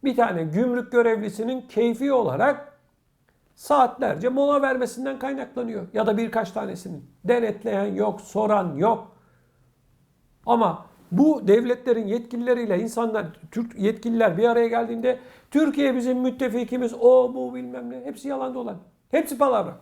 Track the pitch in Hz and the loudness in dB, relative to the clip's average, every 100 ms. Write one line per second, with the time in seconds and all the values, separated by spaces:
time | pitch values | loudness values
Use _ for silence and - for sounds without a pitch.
0 | 277 247 226 180 160 160 247 240 240 240 | 0 2 2 0 -2 0 0 0 0 2
1 | 233 220 208 202 226 254 247 - 233 226 | 4 2 -2 -6 -6 -6 -4 0 0 0
2 | 277 262 190 135 247 294 - _ _ _ | 0 2 2 2 2 0 -6 _ _ _
3 | _ _ _ _ _ _ - 294 247 247 | _ _ _ _ _ _ 0 4 4 0
4 | 247 151 226 262 285 285 277 254 240 240 | -4 -2 -2 0 2 2 2 -2 -4 -6
5 | 269 262 262 269 247 - 233 214 175 214 | -8 -6 -8 -8 -10 -8 -8 -8 -6 -2
6 | 214 214 226 226 185 220 202 180 190 156 | 0 0 -2 -2 -4 -6 -8 -10 -12 -14
7 | - _ 185 240 226 202 226 202 202 190 | -16 _ 0 0 0 -4 -4 -4 -2 -2
8 | 208 202 - 202 214 208 180 139 202 220 | -2 -2 -8 -2 2 2 0 0 0 0
9 | - _ _ _ _ _ _ _ _ _ | -4 _ _ _ _ _ _ _ _ _
10 | _ _ _ _ - 233 208 160 - _ | _ _ _ _ 0 2 2 0 -12 _
11 | - 180 302 285 190 208 240 240 262 226 | -6 2 4 4 4 4 4 -2 0 0
12 | 208 233 233 240 240 247 233 185 220 226 | 0 -4 -4 -6 0 0 2 0 -2 -2
13 | 233 220 170 - - 214 233 - 202 220 | -2 -2 -6 -10 -10 -8 -6 -2 -2 0
14 | 233 226 220 165 233 233 233 233 226 233 | -2 2 2 4 2 4 2 0 -2 -2
15 | 247 254 - - _ 277 311 277 285 254 | -2 -2 -8 -20 _ 0 2 2 0 0
16 | 240 254 254 247 254 226 233 254 247 233 | 0 0 -2 -2 -2 -2 -4 -2 -4 4
17 | 240 254 247 131 254 247 247 247 240 254 | 6 6 4 -2 -8 -8 -10 -10 -12 -12
18 | 254 220 269 269 262 254 233 190 - _ | -12 -12 -8 -6 -6 -8 -10 -12 -16 _
19 | _ 294 320 247 277 233 170 - | _ -2 -2 0 2 2 -2 -10